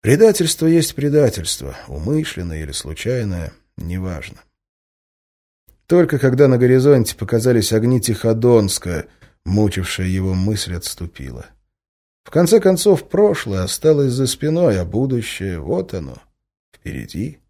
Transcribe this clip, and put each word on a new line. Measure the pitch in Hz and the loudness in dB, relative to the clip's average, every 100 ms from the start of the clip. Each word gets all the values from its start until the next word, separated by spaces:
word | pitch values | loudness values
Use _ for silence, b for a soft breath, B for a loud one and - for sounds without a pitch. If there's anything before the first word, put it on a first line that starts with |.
Предательство | 107 147 226 202 165 - 160 | 2 4 4 4 -2 0 2
есть | 165 156 - | 2 0 -2
предательство, | 143 147 131 104 80 - 67 65 - | 0 2 2 0 -8 -8 -10 -14 -12
умышленное | 71 87 156 151 - 87 78 | -8 -4 -2 -4 -8 -8 -8
или | 76 | -8
случайное, | 71 - 78 110 127 101 90 80 - _ - | -10 -10 -8 -6 -4 -4 -6 -8 -14 _ -14
неважно. | 80 90 92 82 - - _ _ _ _ _ _ _ _ _ _ _ _ _ _ _ | -8 -6 -6 -8 -12 -20 _ _ _ _ _ _ _ _ _ _ _ _ _ _ _
Только | 175 165 139 | 2 2 2
когда | 135 127 139 | 2 4 4
на | 127 | 6
горизонте | 123 131 135 143 107 - | 4 4 6 4 2 -4
показались | 101 117 123 120 95 | -2 0 2 2 2
огни | 110 117 127 | 0 2 0
Тиходонска, | 104 107 117 117 120 117 101 - 90 82 - b b b 87 | 0 -2 0 2 4 4 4 -2 -6 -8 -8 b b b -2
мучившая | 98 104 95 87 - 92 | 0 0 -2 -6 -4 -4
его | 95 95 | -2 -2
мысль | 92 98 107 - 87 | -2 -2 -4 -6 -8
отступила. | - - 85 - 65 60 - _ _ _ _ _ _ _ - | -10 -12 -14 -12 -16 -14 -18 _ _ _ _ _ _ _ -4
В | |
конце | 156 175 220 | 0 4 4
концов, | 190 185 208 175 - | 4 2 2 2 0
прошлое | 180 208 170 113 95 | 0 2 0 -4 -4
осталось | 92 - 156 147 135 | -4 0 2 2 2
за | 123 131 | 0 -4
спиной, | - 151 160 170 95 | -2 -2 2 2 0
а | |
будущее, | 85 101 135 123 104 - 98 87 | -2 -2 -2 -2 -4 -8 -8 -6
вот | 76 147 180 | -4 -4 -4
оно, | 95 71 60 _ _ _ _ _ _ | -10 -12 -16 _ _ _ _ _ _
впереди. | - 67 - 80 123 147 | -12 -12 -10 -8 -10 -10